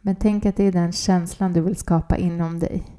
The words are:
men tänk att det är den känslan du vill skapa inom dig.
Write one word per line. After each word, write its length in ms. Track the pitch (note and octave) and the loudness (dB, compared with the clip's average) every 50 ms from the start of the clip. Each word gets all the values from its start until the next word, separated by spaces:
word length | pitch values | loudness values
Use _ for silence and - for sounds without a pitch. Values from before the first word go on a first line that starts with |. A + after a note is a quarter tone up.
men 140 | - G3 F#3+ | 0 -2 -2
tänk 300 | F#3+ - G#3 G#3 G#3 - | 2 2 0 0 2 0
att 100 | G3+ G3 | 0 0
det 80 | - G3+ | 2 2
är 80 | G3 | 2
den 200 | F3+ F3 E3+ E3+ | 2 2 0 0
känslan 600 | F3 - - - F#3 F3+ E3+ F3 - - G3 F#3 F3 | -2 -2 2 2 2 2 2 -2 -4 -2 -2 0 2
du 80 | E3+ | 2
vill 140 | D#3+ F#3 - | 2 0 -2
skapa 420 | - - - F3 E3 E3 - - | -4 0 0 0 0 2 0 -2
inom 420 | - - F3 E3+ E3+ E3+ E3 E3 E3+ | 0 0 -2 -2 -2 -4 -4 -2 -4
dig. 240 | - - - F#3 F#3+ - - | -4 -4 -4 -6 -8 -8 -16